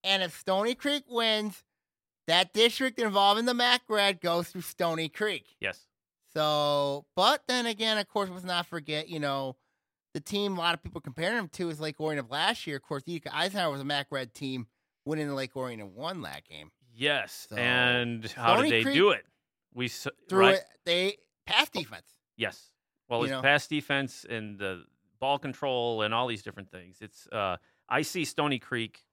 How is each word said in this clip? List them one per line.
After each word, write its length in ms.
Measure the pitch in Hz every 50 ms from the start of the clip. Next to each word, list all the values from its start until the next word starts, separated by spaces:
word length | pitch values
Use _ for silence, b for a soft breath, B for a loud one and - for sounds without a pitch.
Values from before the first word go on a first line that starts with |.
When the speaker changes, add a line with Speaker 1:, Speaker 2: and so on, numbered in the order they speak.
| -
Speaker 1:
And 180 | 190 196 190
if 160 | 185 170 - -
Stony 360 | - - 190 196 214 233 247
Creek 300 | - - 285 285 294 269 -
wins, 560 | 247 233 233 226 220 214 208 214 180 - _ _ _ _ _ _ _ _ _ _ _ _ _ -
that 240 | 165 175 190 180
district 460 | - 208 226 240 226 - 262 262 254 -
involving 460 | 233 214 190 202 196 202 208 220 233
the 100 | 254 247
mac 280 | 240 247 247 247 247 _ -
Red 320 | 214 208 202 202 196 170
goes 280 | - 175 170 175 175 -
through 120 | - 190
Stony 460 | 165 - - - 180 170 165 160 160 151
Creek. 480 | _ - 214 214 190 123 _ _ _ _
Speaker 2:
Yes. 200 | - 95 - - _ _ _ _ _ _ _ _ _ _
Speaker 1:
So, 760 | _ 160 151 151 151 147 147 147 147 143 143 143 139 143 - _ _
but 260 | 180 190 226 294 285 _ -
then 180 | 254 247 240
again, 320 | 233 220 196 220 220 220 214
of 100 | 202 _
course, 200 | _ 214 196 185
let's 140 | 180 185 180
not 220 | 185 180 175 170
forget, 420 | - - 165 143 151 151 151 156 151
you 100 | 170 156
know, 360 | 147 143 139 139 135 131 131 _ _ _ _ _ _ _ _ _ _ _
the 80 | _ 160
team 360 | - - 208 202 202 202 190
a 40 | 175
lot 140 | 165 170 170
of 80 | 165
people 180 | _ 175 - 170
comparing 360 | - 143 123 - 165 190 226
them 120 | 240 202 156
to 180 | - - 180 170
is 100 | 156 147
Lake 200 | 156 156 151 -
Orion 180 | 156 156 151 143
of 120 | 127 113
last 360 | 131 147 165 196 233 - -
year. 100 | 165 147
Of 60 | 135
course, 200 | _ - 151 139 -
Utica 280 | - 175 160 _ 143 127
Eisenhower 360 | 147 170 196 190 202 180 156
was 80 | 139 139
a 40 | 135
mac 220 | 143 147 143 139 _
Red 240 | 147 135 131 117 _
team 320 | - 143 135 131 127 113 _ _ _ _ _ _ _ _
winning 240 | 143 156 156 151 143
the 60 | 139
Lake 220 | 135 135 123 _
Orion 240 | 135 127 127 117 110
of 120 | 104 98 92
one 280 | 110 143 170 190 175
that 220 | 120 76 69 73 _ _
game. 220 | 80 78 76 78 _ _ 131 123 117
Speaker 2:
Yes, 520 | 113 131 147 147 131 101 - - - - -
Speaker 1:
So, 60 | 107
Speaker 2:
and 680 | 117 120 123 123 123 123 123 123 123 120 120 120 113 110 110
how 220 | - 127 117 117 143
Speaker 1:
Stony 160 | 226 269 311
Speaker 2:
did 80 | 247 113
they 40 | 117
Speaker 1:
Creek 100 | - -
Speaker 2:
do 160 | 165 190 208
it? 160 | 156 101 - _ _ _ _ _ _ _ _ _ _
We 100 | 123 127
s-, 200 | 117 - - - 139 - _ _ -
Speaker 1:
threw 100 | 185 190
Speaker 2:
right? 140 | 196 190 196
Speaker 1:
it, 100 | 185 - - _ _ _
they 300 | 170 170 180 185 196 208 _ _ _ _ _ _
pass 220 | - 202 233 302 -
defense. 380 | - 202 156 107 110 82 _ _ _ _ _ _ _ -
Speaker 2:
Yes. 320 | 113 98 - - - _ _ _ _ _ _ _ _ _
Well, 120 | 120 117
Speaker 1:
You 40 | 120
Speaker 2:
it's 40 | 123
Speaker 1:
know? 100 | 135 131
Speaker 2:
pass 240 | 131 139 143 143 -
defense 580 | - 156 147 139 - 143 139 135 127 - - - -
and 300 | 117 113 107 104 101 98
the 260 | 101 95 92 87 - _ _ _ _ _ _ _
ball 180 | 131 135 143 139
control 600 | - 139 123 - - 139 127 123 120 120 117 110
and 120 | 107 107 113
all 120 | 117 127
these 160 | 127 117 101
different 280 | - 117 95 101 95 90
things. 260 | - 92 87 92 90 _
It's, 260 | 110 101 _ - - -
uh, 280 | - 110 101 95 90 85 _ _ _ _ _ -
I 120 | 120 139
see 220 | 156 - - 185 151
Stony 340 | - - - 147 147 139 123
Creek. 420 | - - 127 120 113 110 _ - _ _